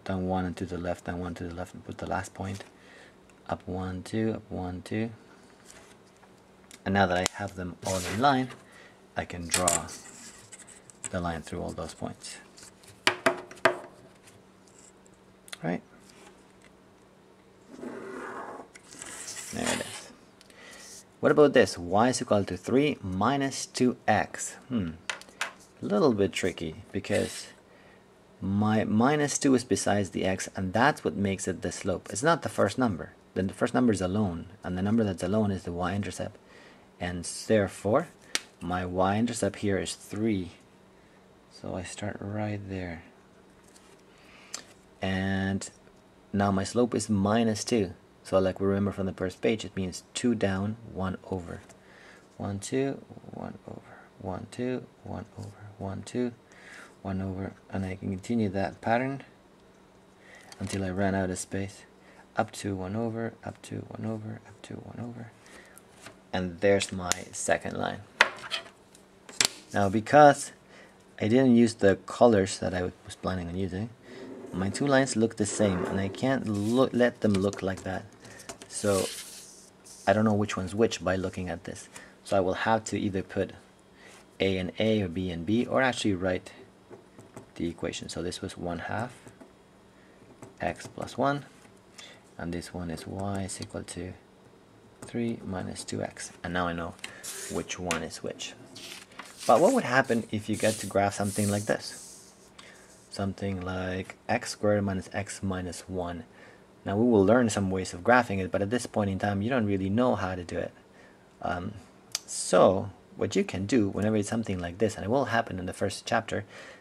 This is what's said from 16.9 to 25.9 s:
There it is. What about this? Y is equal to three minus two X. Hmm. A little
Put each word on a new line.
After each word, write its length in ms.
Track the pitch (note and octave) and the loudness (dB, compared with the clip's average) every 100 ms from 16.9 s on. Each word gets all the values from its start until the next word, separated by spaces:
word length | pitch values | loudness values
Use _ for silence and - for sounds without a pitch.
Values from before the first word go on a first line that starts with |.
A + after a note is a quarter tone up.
| - - - - - - - - - - - - - F#3 - - - - - - - - - - - - | -20 -20 -20 -20 -20 -20 -20 -20 -16 -14 -12 -12 -12 -12 -12 -12 -14 -16 -20 -20 -16 -16 -14 -12 -12 -10
There 100 | - | -4
it 160 | G1+ - | -2 -2
is. 320 | - - - - - - - - - - - - - - | -4 -12 -16 -20 -20 -20 -20 -20 -20 -20 -18 -20 -20 -2
What 120 | B2 | 4
about 220 | D3+ D3 | 8 8
this? 240 | B2+ G2+ - | 8 6 2
Y 320 | F2 F#2+ A#2+ | 0 4 4
is 120 | B2 | 2
equal 220 | - G#2 | 2 2
to 140 | F#2+ F2+ | 2 -4
three 400 | - A#2 D3+ B2+ | 2 4 4 0
minus 640 | G2 F#2 A2 C#3 C#3 - - | -4 0 0 0 -2 -4 -6
two 320 | - B2+ - - | 0 2 2 2
X. 480 | G#2+ D#2+ - - - - | 2 2 -4 -10 -12 -6
Hmm. 240 | B2 F2 D#2+ - - - - - - - - | -2 -2 -6 -10 -12 -14 -10 -10 -10 -20 -12
A 40 | |
little 280 | - | -2